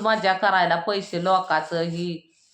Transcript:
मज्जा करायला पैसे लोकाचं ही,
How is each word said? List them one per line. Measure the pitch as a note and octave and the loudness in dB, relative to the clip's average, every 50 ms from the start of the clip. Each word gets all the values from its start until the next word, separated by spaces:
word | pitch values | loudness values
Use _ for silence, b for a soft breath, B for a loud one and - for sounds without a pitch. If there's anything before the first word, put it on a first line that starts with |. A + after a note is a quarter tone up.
| G#3 | 2
मज्जा | A3 A3 G#3 F3+ F#3+ F#3+ | 2 0 2 2 0 0
करायला | F#3 - G3+ F#3+ F#3 F3 E3+ E3 | 2 2 2 4 4 4 2 2
पैसे | E3 - - G3+ G3 G3 - - E3+ E3+ | 0 0 -2 -4 -4 -4 -4 -6 -2 0
लोकाचं | F#3 F#3+ F#3 F#3 - D#3+ D#3 D#3+ - F3 E3 | 2 2 2 2 2 0 0 0 -2 -4 -4
ही, | E3 E3+ E3 E3+ F3 F3+ E3+ D#3+ _ _ _ _ _ _ | -2 -2 -4 -6 -6 -6 -8 -10 _ _ _ _ _ _